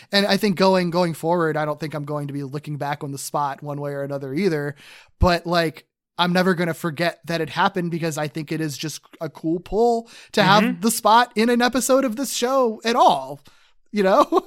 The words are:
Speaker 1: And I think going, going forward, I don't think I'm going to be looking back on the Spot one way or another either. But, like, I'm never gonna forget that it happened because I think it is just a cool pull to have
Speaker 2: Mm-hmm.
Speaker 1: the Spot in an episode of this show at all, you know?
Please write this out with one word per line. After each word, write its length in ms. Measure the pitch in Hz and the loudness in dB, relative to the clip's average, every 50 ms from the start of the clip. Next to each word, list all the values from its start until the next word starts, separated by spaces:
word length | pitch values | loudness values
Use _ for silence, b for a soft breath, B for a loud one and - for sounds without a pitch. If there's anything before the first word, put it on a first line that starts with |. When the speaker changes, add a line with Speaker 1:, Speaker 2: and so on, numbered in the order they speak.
| B B | B B
Speaker 1:
And 140 | - 202 196 | 0 2 2
I 140 | 202 196 196 | 2 2 2
think 180 | 220 208 175 | 2 0 2
going, 320 | 143 190 190 190 185 180 175 | 4 4 4 4 4 2 2
going 240 | 160 180 180 170 | 2 0 0 0
forward, 460 | 156 - - 165 175 180 165 156 147 156 | -2 -2 -2 0 2 2 2 0 0 0
I 80 | 156 | -2
don't 120 | 151 151 139 | -4 -4 -6
think 140 | 160 147 | -8 -8
I'm 140 | 151 151 143 | -6 -8 -6
going 220 | 143 147 147 143 139 | -6 -6 -6 -6 -6
to 40 | |
be 120 | 135 143 143 | -8 -8 -8
looking 340 | 131 135 147 - 151 151 139 | -8 -10 -10 -8 -8 -8 -6
back 260 | 143 143 147 147 156 | -6 -6 -6 -6 -8
on 80 | 139 | -10
the 60 | 139 135 | -10 -10
Spot 440 | - - - 151 147 139 139 - | -8 -6 -4 -4 -2 -4 -6 -8
one 200 | 147 147 143 143 | -10 -10 -8 -6
way 100 | 143 143 | -6 -6
or 100 | 143 139 | -6 -6
another 300 | 139 139 139 139 139 131 | -6 -6 -6 -6 -6 -6
either. 440 | 131 160 202 185 160 147 143 147 147 B B B B B B B _ - | -2 0 0 0 0 0 -4 -6 -8 B B B B B B B _ 0
But, 260 | 185 180 175 165 - | 2 2 2 2 0
like, 380 | 170 175 170 165 160 147 - - _ _ _ _ _ _ - | 0 0 0 0 0 -4 -8 -16 _ _ _ _ _ _ 0
I'm 140 | 175 180 175 | 0 2 2
never 200 | 185 180 190 180 | 4 4 2 2
gonna 200 | 156 175 165 160 | 2 0 -2 -4
forget 460 | - - 170 147 160 175 170 160 - - | -4 -4 -6 -4 -2 -2 -2 -4 -6 -6
that 140 | 147 170 165 | -6 -4 -4
it 80 | 160 135 | -4 -2
happened 400 | - 165 185 196 190 190 175 170 | 0 0 0 0 0 -2 -4 -4
because 280 | 170 165 165 165 147 160 | -4 -4 -4 -4 -4 -4
I 100 | 151 151 | -6 -6
think 240 | - 165 151 - | -6 -8 -6 -6
it 80 | 165 156 | -4 -4
is 160 | 160 151 131 | -4 -4 -6
just 240 | - 160 156 - - - _ - - | -6 -8 -8 -10 -12 -16 _ -12 -10
a 100 | 165 151 | -10 -10
cool 300 | - - - 160 165 180 | -8 -6 -4 -4 -4 -4
pull 500 | 175 - 185 214 233 240 233 233 226 B B B B B | -4 -4 -2 0 2 2 0 -2 -4 B B B B B
to 100 | - 220 | 0 2
have 200 | 196 185 196 214 | 4 6 6 6
Speaker 2:
Mm-hmm. 180 | 214 247 180 170 | 4 2 0 0
Speaker 1:
the 80 | 190 233 | -2 -2
Spot 420 | - - - 208 220 240 247 - - | 0 2 4 4 6 6 4 2 0
in 140 | 208 226 247 | 0 2 2
an 140 | 240 233 | 2 2
episode 420 | 240 233 240 254 - - 262 269 269 | 2 2 0 0 2 2 2 2 2
of 120 | 254 208 | 0 -2
this 160 | 254 277 - - | -4 -6 -6 -4
show 460 | - 240 247 269 269 254 226 214 - - | -4 -2 0 2 2 2 0 -2 -4 -4
at 120 | 226 233 | 0 2
all, 440 | 240 202 - 170 139 131 131 147 - b b b b b b b _ _ _ | 4 4 4 4 2 -2 -10 -14 -16 b b b b b b b _ _ _
you 120 | - 208 | -2 0
know? 440 | 190 190 202 285 - - - - - | 2 4 2 2 0 0 -2 -2 -2